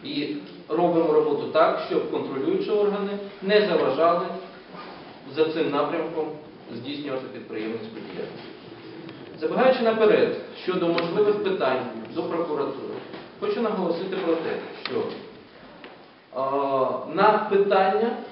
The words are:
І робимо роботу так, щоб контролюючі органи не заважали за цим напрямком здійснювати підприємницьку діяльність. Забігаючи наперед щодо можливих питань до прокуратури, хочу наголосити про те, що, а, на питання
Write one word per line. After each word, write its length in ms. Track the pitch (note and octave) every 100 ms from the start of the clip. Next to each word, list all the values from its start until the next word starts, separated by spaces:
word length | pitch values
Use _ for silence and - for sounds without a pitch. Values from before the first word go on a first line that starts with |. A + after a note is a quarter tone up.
І 320 | C3+ D3 D3 - - - -
робимо 440 | D#3 F3 E3 D#3
роботу 300 | D3+ D3+ C#3+ B2+
так, 300 | D#3 E3+ - -
щоб 220 | F3 -
контролюючі 600 | - - C3+ D3+ F#3+ -
органи 400 | G#3 G3+ G3 G3 G3+ - -
не 260 | F#3+ G#3 F3+
заважали 580 | D#3+ C3+ C#3+ E3+ F3 - - - - - - - - - - - C3+
за 100 | D#3+
цим 260 | D#3+ C#3+
напрямком 540 | C#3 D3+ E3+ D#3 D#3+ D#3 D3 - - - A#2+
здійснювати 500 | B2 C#3+ D3 C3 -
підприємницьку 600 | A2+ G#2+ A2 A2 A2+ G#2+ G#2+ G2
діяльність. 320 | - - - - - - - - - - - - -
Забігаючи 420 | D#3+ F3 B3+ B3
наперед 540 | A3+ A3 A3 E3 - - - -
щодо 240 | - F3 E3+
можливих 560 | E3+ E3+ G3+ G#3 -
питань 420 | F#3+ F3+ C#3 B2 A#2+ A2+ G#2+ C#3
до 80 |
прокуратури, 680 | E3 E3 E3 C#3+ C3+ - G#2+ - - - - -
хочу 220 | G#3 B3
наголосити 540 | A3+ F#3+ F3 E3+ F#3+ F3+
про 200 | E3 E3
те, 160 | D#3+ - - -
що, 200 | - A#2+ - - - - - - - - - - - - - -
а, 60 | C3+ C#3 C#3 C3+ B2+ - -
на 340 | D#3 G#3+ G#3+ -
питання 640 | G3 G3 F#3+ G3 G#3 A#3 A#3 -